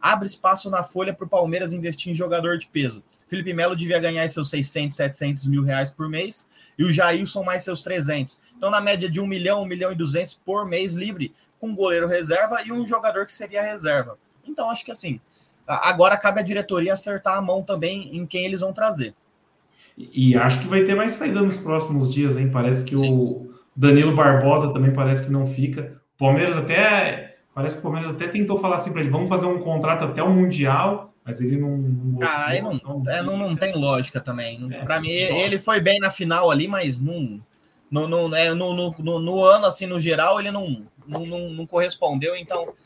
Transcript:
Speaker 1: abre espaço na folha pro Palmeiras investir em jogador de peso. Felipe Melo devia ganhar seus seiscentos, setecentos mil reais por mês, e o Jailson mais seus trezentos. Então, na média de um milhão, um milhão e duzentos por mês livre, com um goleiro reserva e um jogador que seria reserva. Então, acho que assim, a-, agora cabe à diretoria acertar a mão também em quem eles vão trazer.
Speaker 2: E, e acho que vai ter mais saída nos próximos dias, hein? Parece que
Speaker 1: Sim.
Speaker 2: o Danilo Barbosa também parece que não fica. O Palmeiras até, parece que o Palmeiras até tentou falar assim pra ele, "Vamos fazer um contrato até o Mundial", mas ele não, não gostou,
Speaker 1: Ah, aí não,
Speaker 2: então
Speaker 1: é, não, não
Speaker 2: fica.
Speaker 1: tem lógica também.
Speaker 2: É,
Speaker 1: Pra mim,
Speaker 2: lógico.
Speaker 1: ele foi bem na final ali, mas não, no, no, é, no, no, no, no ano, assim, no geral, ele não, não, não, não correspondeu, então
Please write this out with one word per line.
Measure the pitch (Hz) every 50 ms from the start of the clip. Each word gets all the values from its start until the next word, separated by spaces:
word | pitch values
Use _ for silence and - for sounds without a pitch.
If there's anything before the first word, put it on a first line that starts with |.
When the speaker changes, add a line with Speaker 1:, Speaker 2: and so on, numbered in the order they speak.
Speaker 1:
abre | - 170 214 202 196
espaço | - - - - 185 190 190 - 196
na | 190 180 175
folha | - - 185 190 196 190
pro | - 185 170
Palmeiras | 202 185 170 160 165 185 185 165 170
investir | 180 165 170 160 - - 180
em | 170
jogador | 156 180 170 170 170 165 170 175
de | 165 -
peso. | _ - 151 139 120 107 104 - _ _ _ _
Felipe | - 180 190 170 185 175
Melo | 165 170 180 185
devia | 165 170 170 180 170
ganhar | 165 165 165 165 160
seus | 160 - 165 143 -
seiscentos, | - 147 139 - - 156 147 143 143
setecentos | - 147 139 139 - 147 143 143 135 135
mil | 139 139 143 139
reais | 139 135 135 139 139
por | - - 156 156
mês, | 156 160 185 214 - - - _ _ - - - _
e | - 160
o | 180
Jailson | 156 165 180 175 170 180 196 190 - 196 190
mais | 180 180 180 -
seus | - 180 -
trezentos. | - - 185 175 143 143 151 143 135 135 - - _ _ _
Então, | - 185 196
na | 208 208
média | 202 202 202 175 185 180
de | 156 185
um | 202
milhão, | 196 196 180 175 185 202 208
um | 196
milhão | 185 180 175 180 185
e | 190
duzentos | 165 165 143 139 170 185 - -
por | _ - 185 196 208 208
mês | 185 175 180 190 196 165
livre, | 175 190 214 202 175 135 107 - _ _ _ _ -
com | - 226
um | 208
goleiro | 185 196 185 170 170 170
reserva | 170 175 180 165 151 165 185 214 214 233 240 -
e | 226
um | 240 240 240
jogador | 208 226 - 220 220 190 196 208
que | - -
seria | - 214 190 202 202
reserva. | 208 214 214 202 156 156 143 139 123 120 104 _ _ _ _ _ -
Então, | 254 302 302 247 226
acho | 233 226 -
que | -
assim, | 226 - - 165 127 110 _ _ _ _ _ _ _ _ -
a-, | - 147 - - 180
agora | 180 165 175 196 202
cabe | 202 - 202 196 208
à | 196
diretoria | 180 202 202 202 - 190 175 165 185 190
acertar | 190 - 208 202 190 - 196 185
a | 196
mão | 196 180 185 190 185
também | - 196 165 160 175 190 202 190 139 147
em | 170 180
quem | - - 180 185
eles | 190 190 180
vão | 185 190 180
trazer. | 208 214 220 196 147 123 107 - _ _ _ _ _ _ _ _ _ _ _ _ _ _ _ _
Speaker 2:
E, | - - - - 135 131 127
e | 123
acho | 123 123 131 131 -
que | -
vai | 185 190 190 190
ter | 196 196
mais | 202 220 233 226
saída | - 302 285 190 202
nos | 202 190 185
próximos | - - 160 156 160 156 156 147 139 131 127 131
dias, | 143 143 139 127
hein? | 127 135 131
Parece | 135 123 120 127 131 131 -
que | - 135
Speaker 1:
Sim. | 135 135 135
Speaker 2:
o | 131 127 123 - - - - - - - _ _ -
Danilo | 135 135 143 143 147 151 156 143
Barbosa | 151 147 143 135 127 127 139 151 151 147 139 123
também | 131 131 135 131
parece | 139 135 135 135 - -
que | -
não | 139 139 135
fica. | 135 - 127 135 131 - 151 135 - - - _ _ _
O |
Palmeiras | - 135 135 143 156 180 180 170
até, | 160 135 131 165 190 214 214 208 196 170 - - - - - - _ _ _ -
parece | 143 139 151 151
que | -
o | -
Palmeiras | 127 156 165 160 -
até | 156 - 170
tentou | 175 - 208 202 190 196
falar | - - 185 175
assim | 170 - 190
pra | - 165
ele, | 147 131
"Vamos | 139 160 180 180
fazer | 185 180 175
um | 180 180 175
contrato | 175 165 160 151 151 156 165 160 156
até | 135 131 151
o | 160 185
Mundial", | 190 185 185 175 143 143 139 135 135 151 185 202 208 208 - - _ _ -
mas | 123 117 123
ele | 123 123 139
não, | 143 143 143 143
não | 139 135 131 127 123 127 131 127
gostou, | 123 165 165 151
Speaker 1:
Ah, | 147 147
aí | 151 170 190
não, | 208 214 165
Speaker 2:
então | 127 - 139 143 143 127
Speaker 1:
é, | 131 156 175
não, | 175 190 196
não | 196 202 185
Speaker 2:
fica. | 165 147
Speaker 1:
tem | 190 190 185
lógica | 156 139 139 135 127 131 - - 127
também. | - 131 123 120 120 117 117 117 123 127 131
Speaker 2:
É, | - 131
Speaker 1:
Pra | 127 156 160
mim, | 160 160
Speaker 2:
lógico. | 170 180 185 185 147
Speaker 1:
ele | 170 190 202 196 190
foi | - 226 220 202
bem | 165 185 196 202
na | 196 190
final | - - 185 165 165 175 180 165
ali, | 147 139 165
mas | 196 202 190 175 143 127 123
não, | 135 156 170 170 139 113 104 104 110 _ _ _ _ _ _ _ _ -
no, | 143 147 156
no, | 165 170 170 170 160 156
é, | 160 165 165 165
no, | 170 185 180 175
no, | 175 180 175 165 -
no, | 156 165 170 165
no | 165 170 185 190 190
ano, | 185 202 214 208
assim, | 185 180 - 190
no | 180 180 175
geral, | 156 165 156 147 160 185 202 214
ele | 202 202
não, | 202 202 190 160 131 110 104 - _ 135 135
não, | 143 151 160 170
não, | 170 175 175 175 170
não | 160 160 165
correspondeu, | 160 175 175 180 180 - - 180 151 143 135 147 165 175
então | 180 170 - 185 175 165 - - _ _